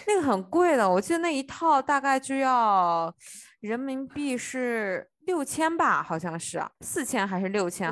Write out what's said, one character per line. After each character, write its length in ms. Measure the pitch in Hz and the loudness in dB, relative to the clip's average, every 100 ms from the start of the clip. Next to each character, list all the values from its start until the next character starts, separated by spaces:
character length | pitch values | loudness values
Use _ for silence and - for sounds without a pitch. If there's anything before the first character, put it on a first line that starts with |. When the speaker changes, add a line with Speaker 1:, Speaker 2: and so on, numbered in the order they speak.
Speaker 1:
<laughs> 40 | - | 0
Speaker 2:
那 100 | 415 | 2
个 60 | |
很 200 | 285 196 185 | 4 0 0
贵 260 | 330 349 277 | 2 4 4
的， 140 | 196 | 4
我 100 | 180 | 4
记 120 | - | 2
得 40 | 339 | 0
那 140 | 339 | 0
一 80 | 285 | -2
套 360 | 269 - 330 285 | -4 -2 2 2
大 180 | 262 277 | 2 0
概 220 | 269 269 | 2 0
就 140 | 269 | 0
要 800 | 269 262 247 226 196 175 170 165 - - - - _ | 0 2 2 4 4 4 2 -2 -8 -18 -20 -20 _
人 180 | 208 233 | -6 -6
民 260 | 269 262 269 | -4 -6 -8
币 280 | 294 285 247 | -6 -4 -4
是 720 | - 262 247 233 208 180 - _ | -4 -4 -2 -2 -2 -4 -8 _
六 220 | 311 359 | -4 -2
千 320 | 277 - 320 | -2 0 0
吧， 280 | 330 302 160 | 2 2 2
好 160 | 156 165 | 0 -4
像 200 | 175 165 | -4 -6
是， 220 | - 165 - - | -8 -8 -8 -10
四 220 | - 359 | -8 -6
千 240 | 254 247 196 | -2 -2 -2
还 140 | 185 | -2
是 80 | 190 | -2
六 220 | 202 180 | 0 -2
千， 200 | - 170 | -2 -4